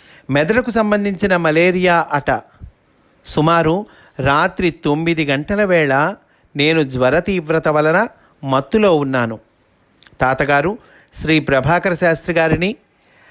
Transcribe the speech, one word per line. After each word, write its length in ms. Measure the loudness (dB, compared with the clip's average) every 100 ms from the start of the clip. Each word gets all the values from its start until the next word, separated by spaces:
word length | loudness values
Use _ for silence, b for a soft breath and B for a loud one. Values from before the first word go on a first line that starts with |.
| b b b
మెదడుకు 420 | -2 2 0 0
సంబంధించిన 680 | -2 0 0 -2 -2 0 0
మలేరియా 680 | 2 2 2 2 2 2 0
అట. 300 | -4 -2 -4 -6 -20 -20 _ _ _ _ _ -8
సుమారు 600 | 0 2 2 2 -2 -4 B B -4
రాత్రి 520 | 0 2 0 -2 -4
తొమ్మిది 540 | -2 -4 -2 -2 -2 -2
గంటల 380 | -2 -2 -2
వేళ 520 | 0 2 2 0 0 -4 b b b -2
నేను 280 | 0 2
జ్వర 360 | 0 0 2 0
తీవ్రత 480 | -2 -4 -2 -2 0
వలన 400 | 0 2 2 -2 b b b
మత్తులో 520 | -2 -2 0 2 2 2
ఉన్నాను. 440 | 0 -2 -4 -6 _ _ _ _ _ _ -20 -2
తాతగారు 560 | -2 0 2 2 0 -4 b b b
శ్రీ 260 | -10 0 0
ప్రభాకర 540 | 2 0 2 0 0
శాస్త్రి 420 | 0 0 0 -2 -2
గారిని, 400 | 0 0 -2 -6 _ B B B B